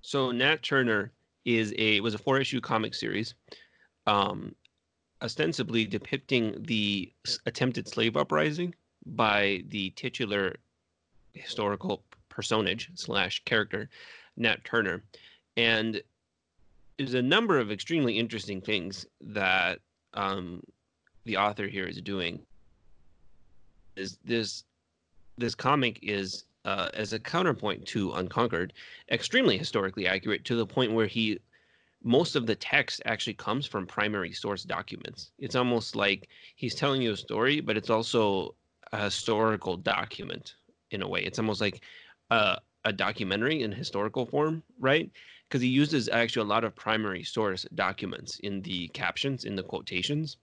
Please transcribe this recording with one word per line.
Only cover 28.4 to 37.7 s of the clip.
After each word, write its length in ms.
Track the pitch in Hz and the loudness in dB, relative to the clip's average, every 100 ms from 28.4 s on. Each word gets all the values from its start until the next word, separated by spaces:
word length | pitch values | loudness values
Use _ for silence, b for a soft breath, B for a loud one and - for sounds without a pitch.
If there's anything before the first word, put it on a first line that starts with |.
| 120 82 92 B B B B | 2 2 -4 B B B B
extremely 480 | 123 - 247 240 95 | -2 2 4 4 2
historically 480 | 160 110 95 98 90 | 0 0 0 0 0
accurate 400 | 95 104 104 - | 0 0 -2 0
to 100 | 117 | 0
the 100 | 107 | 0
point 260 | - 123 | 0 2
where 140 | 113 107 | 2 2
he, 320 | 117 110 104 _ b b b b b | 2 0 -2 _ b b b b b
most 320 | 117 123 170 143 | 4 4 4 0
of 100 | 117 | 0
the 100 | 104 | -2
text 460 | - 143 131 - - | 2 2 2 -4 -4
actually 280 | 110 - | -2 -4
comes 320 | 104 - 117 143 | -6 -2 -2 -2
from 220 | 107 90 | -6 -6
primary 460 | - 104 104 87 | -2 0 0 -4
source 280 | 95 104 98 | -6 -6 -6
documents. 720 | - 85 - - - 120 - _ | -4 -6 -6 -12 -12 -14 -20 _
It's 160 | 131 131 | -2 0
almost 400 | 123 120 107 - | 2 2 0 2
like 340 | 101 98 - B B B | 2 2 -4 B B B
he's 200 | 127 - | -6 0
telling 260 | 143 135 | 0 2
you 120 | 120 | 2
a 40 | 98 | 0
story, 440 | - 107 123 147 | -4 0 2 2
but 160 | - | 0